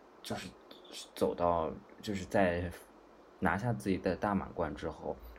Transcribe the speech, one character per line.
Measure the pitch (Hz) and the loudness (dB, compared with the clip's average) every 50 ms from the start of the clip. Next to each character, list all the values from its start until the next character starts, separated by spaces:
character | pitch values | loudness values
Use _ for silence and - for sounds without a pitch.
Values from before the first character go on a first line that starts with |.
| - - - - - | -20 -20 -20 -14 -8
就 | - 113 | -6 -6
是 | - - 92 - - - - - - - - - - - - - | -6 -6 -8 -12 -16 -20 -20 -20 -20 -18 -16 -14 -14 -14 -14 -4
走 | - - 82 - | 0 0 0 2
到， | - 87 87 85 85 80 73 - - - - - - | 4 4 4 4 4 2 0 -2 -6 -12 -16 -18 -10
就 | - 110 101 | -6 -4 -4
是 | 95 90 | -4 -2
在 | - - 107 98 90 85 87 87 87 87 - - - - - - - - - - - - - | 2 4 4 6 6 4 2 0 -4 -6 -8 -14 -20 -20 -20 -20 -20 -20 -20 -20 -20 -4 0
拿 | 95 87 82 98 | 2 2 4 2
下 | 107 123 113 | 2 0 -2
自 | 98 - 98 | 0 0 0
己 | 92 85 | 0 2
的 | - 95 87 | 2 0 0
大 | - - 104 101 | 2 2 2 2
满 | 92 73 - - | 2 0 -2 -2
贯 | - 85 76 73 | -2 -2 -2 -2
之 | 71 87 82 | -4 -6 -6
后， | 78 - - 73 76 - - - - | -6 -6 -6 -6 -6 -6 -10 -16 -16